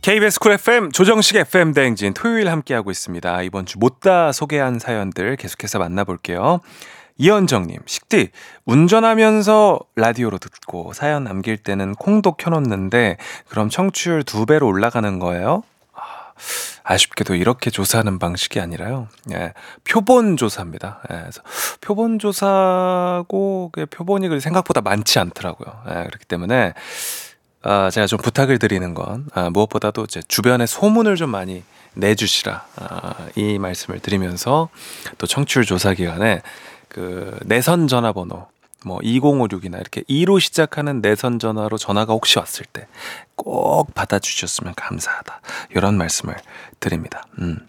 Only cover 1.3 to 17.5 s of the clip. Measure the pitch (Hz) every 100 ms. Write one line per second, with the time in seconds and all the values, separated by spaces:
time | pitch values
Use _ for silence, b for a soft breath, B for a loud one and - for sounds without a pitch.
1.3 | 208 156 185 165 143 131 104 101 98 233
2.3 | 226 196 165 - 123 98 90 - 87 90
3.3 | 90 90 98 90 98 117 - 190 180 160
4.3 | 135 151 147 131 120 117 110 98 90 101
5.3 | 131 92 - 104 107 85 92 98 87 -
6.3 | 87 120 175 B B B B B - 147
7.3 | 214 185 120 85 - - - _ 208 101
8.3 | B B B - 127 170 220 226 220 220
9.3 | 220 202 214 208 156 - - 113 117 117
10.3 | 95 - - - 90 85 - 147 147 127
11.3 | 95 95 110 - 98 98 101 - 214 196
12.3 | 156 - 165 135 98 95 120 113 85 B
13.3 | B _ - 107 - 190 - 175 165 135
14.3 | 107 113 151 131 95 113 120 104 95 90
15.3 | 87 101 180 - _ _ - B B B
16.3 | B B B B B - 92 - - 104
17.3 | 90 92